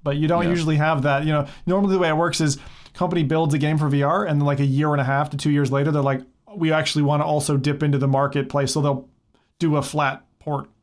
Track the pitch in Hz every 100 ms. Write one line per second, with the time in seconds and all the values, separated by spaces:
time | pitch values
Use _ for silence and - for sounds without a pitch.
0 | 147 143 156 170 175 175 156 151 156 156
1 | 139 139 156 151 143 - - 185 202 190
2 | 175 156 170 - 156 143 - - - -
3 | 180 175 143 160 160 143 151 156 151 143
4 | 139 175 202 147 143 139 139 135 151 143
5 | 127 139 147 143 151 147 139 139 143 151
6 | 139 131 - _ _ 208 160 156 156 151
7 | 143 147 151 151 143 143 135 147 151 143
8 | 139 135 139 143 131 143 135 156 143 131
9 | - _ _ _ _ _ 165 147 143 151
10 | 143 - _ _ - 143 139 _